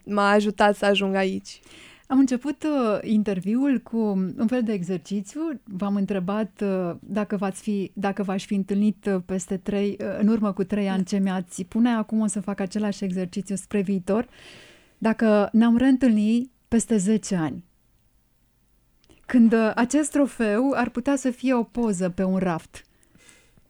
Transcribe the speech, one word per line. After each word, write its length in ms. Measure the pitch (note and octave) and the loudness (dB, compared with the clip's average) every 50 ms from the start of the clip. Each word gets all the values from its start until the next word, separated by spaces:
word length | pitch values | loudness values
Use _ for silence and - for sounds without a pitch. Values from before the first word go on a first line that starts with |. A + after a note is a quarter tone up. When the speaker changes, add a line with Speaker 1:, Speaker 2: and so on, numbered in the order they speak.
| - | -6
Speaker 1:
m-a 240 | - G3+ G3+ G3+ G3+ | -4 0 2 4 4
ajutat 460 | G#3 G#3+ G3+ G#3+ G3+ - G#3+ G#3 G#3 | 4 4 4 2 2 2 4 4 4
să 100 | - G#3+ | 2 2
ajung 300 | G3+ G3+ G3 G3 F#3+ F#3+ | 2 2 2 0 0 0
aici. 440 | G3 F#3+ F#3+ F#3+ G3 - - - - _ - - - - - - - _ | 0 0 0 -2 -6 -8 -12 -20 -20 _ -20 -20 -20 -20 -20 -20 -16 _
Speaker 2:
Am 120 | - C4+ C4 | 0 2 4
început, 440 | C#4 C4 B3+ A#3+ - C#4+ D4 - - | 4 4 2 -2 -4 -4 -6 -4 -2
uh, 360 | D#4 D4 C#4 B3 A3 G3+ - | -2 0 0 0 0 0 -2
interviul 760 | - G3+ A3 G#3+ G3+ G#3+ G3 F3+ E3+ F#3+ A3 B3 C#4 C#4+ C4 A3+ | 0 0 0 0 0 0 -2 -2 -2 -2 0 0 2 0 0 -2
cu 180 | - - - A3+ A3 G#3 G3 F#3+ F#3 F3+ - | -2 -4 -4 -2 -2 0 0 -2 -2 -4 -2
un 100 | - A#3 | -2 -2
fel 160 | G#3+ B3 B3+ A3+ | 0 0 0 -2
de 100 | G#3 G#3+ | -2 -2
exercițiu. 680 | G3 F3 E3 F#3+ F3 - - G3 G#3 F#3+ - - D4 D#4+ E4 C#4+ - _ | -4 -4 -4 -6 -6 -6 -6 -6 -6 -6 -8 -8 -8 -6 -6 -8 -10 _
V-am 320 | - G3 F3+ G#3 G3+ G3+ | -12 -8 -6 -4 -2 -2
întrebat, 680 | G3+ G3 F#3+ G#3 F#3+ F3+ F3 G3+ G#3+ A3 - _ - G#3 | -2 -2 -2 -2 -4 -4 -4 -2 -4 -4 -6 _ -6 -4
uh, 280 | G3 F#3+ F#3 F#3 E3+ E3 - | -2 -2 -2 -4 -4 -6 -8
dacă 360 | - - G3+ G#3 G#3 - G#3+ | -10 -6 -6 -4 -4 -4 -4
v-ați 260 | F#3+ G3+ G3 F#3+ - | -4 -4 -4 -6 -6
fi, 300 | - A3 G#3 G3+ F#3 - - | -6 -4 -4 -4 -4 -6 -6
dacă 300 | G#3 G3 G3+ G3 - G3+ | -6 -4 -4 -4 -4 -4
v-aș 220 | F#3+ F#3+ G3+ - | -4 -4 -4 -4
fi 80 | - G#3+ | -4 -2
întâlnit, 500 | G3 F#3+ - G3+ G3+ G#3 G#3+ G3 - - | -2 -2 -2 0 0 2 0 0 -2 -2
uh, 160 | G#3 G3 F#3 F3+ | -2 -2 -2 -2
peste 320 | - F#3+ F#3+ - - G3+ | -4 -6 -6 -4 -6 -6
trei, 400 | F3+ - - G3+ G3+ G3+ G3+ F#3+ - | -6 -4 -4 -2 -2 -2 -2 -4 -6
uh, 160 | G#3+ G#3 F#3+ - | -6 -6 -2 0
în 80 | G#3+ | 2
urmă 260 | G#3 A3+ A3 G#3+ G3+ F#3+ | 2 2 2 0 0 -2
cu 100 | - F#3+ | -2 -2
trei 260 | - G#3+ G#3 G3+ G3 | -2 -2 -2 0 0
ani, 80 | F#3+ | 0
Speaker 1:
Da. 60 | F#3+ F#3 | -2 -2
Speaker 2:
ce 140 | - G#3 | 0 0
mi-ați 460 | G3 F#3+ G3 F#3 F#3+ F#3 - - - F#3+ | 0 0 0 -2 -2 -6 -8 -10 -12 -8
pune. 260 | - - A3+ A#3 B3 | -4 0 2 2 2
Acum 300 | A#3 A3 G#3+ - A3+ A3 | 2 0 -2 -2 -2 0
o 60 | A3 | 0
să 140 | G#3 - G#3 | 0 -2 -4
fac 180 | F#3 - G3+ - | -4 -6 -4 -4
același 440 | G3 F3+ - G#3+ G#3+ G3+ G3 - G3+ | -4 -4 -4 -4 -2 -4 -4 -4 -4
exercițiu 520 | F#3+ F3+ F#3 F#3 F3+ - G3+ F#3+ - G3 | -4 -4 -4 -4 -6 -6 -8 -6 -6 -6
spre 260 | F#3+ - - - G#3 | -8 -6 -4 -2 -2
viitor. 460 | F#3+ F#3 G3 F#3+ - - G3 A3+ B3 - - - - - - - - - - _ _ _ _ | 0 0 -2 -2 -2 -2 -2 -2 -2 -4 -10 -20 -20 -20 -20 -20 -20 -20 -20 _ _ _ _
Dacă 520 | - - A3 A3 - A#3 A3 G#3 G#3 G3+ - | -2 -2 0 0 2 4 4 4 4 4 4
ne-am 260 | - A3 A3+ A#3 A#3 | 4 4 4 4 4
reîntâlni 760 | A#3+ B3+ C4+ C4 B3+ C#4 B3 A3 G#3+ G#3 G#3+ A3+ A#3+ B3+ - _ _ _ | 4 4 4 4 4 4 4 4 4 2 2 2 0 -2 -4 _ _ _
peste 300 | - A#3 A3+ - - A#3 | -2 0 0 2 2 0
zece 380 | G#3+ F3+ G3+ A3 G#3 - - G3 | 2 2 2 0 0 0 -2 -2
ani, 280 | F3 D#3+ D3 - E3+ - _ _ _ _ _ _ _ _ _ _ _ _ _ _ _ _ _ _ _ _ _ _ _ _ _ _ _ _ _ - _ _ | -2 -2 -2 -6 -8 -14 _ _ _ _ _ _ _ _ _ _ _ _ _ _ _ _ _ _ _ _ _ _ _ _ _ _ _ _ _ -20 _ _
când, 280 | - - B3+ A3+ A3+ A3+ | 2 4 6 6 6 6
uh, 180 | A3+ A3 G#3+ G3 | 4 2 2 2
acest 360 | - B3 A#3+ - D4 D#4 - | 0 0 2 2 0 0 2
trofeu 600 | - C#4+ C#4+ A#3 - - A#3 G#3 G3+ A3 C4 C#4 C4 | 2 2 0 0 0 -2 0 0 0 0 0 0 0
ar 140 | - B3 B3 | 0 -2 -2
putea 260 | - A#3+ A#3+ C#4+ C#4 | -4 -4 -2 0 0
să 140 | C4+ - B3+ | 0 0 -4
fie 220 | A#3+ - - C4 C4 | -4 -2 0 0 0
o 100 | A#3+ A3+ | 0 -2
poză 460 | - - A#3+ A#3 A3 G3+ F3 F#3 F3+ | -4 -4 -2 -2 0 0 0 -2 -2
pe 140 | F3 - F#3+ | -2 -2 -2
un 140 | F#3 F#3+ | 0 0
raft 480 | F#3+ F#3 F3+ E3 D#3+ - - - - - _ _ _ _ _ _ - _ - - _ _ _ _ _ _ | 0 0 -2 -2 -4 -8 -12 -20 -20 -20 _ _ _ _ _ _ -20 _ -20 -20 _ _ _ _ _ _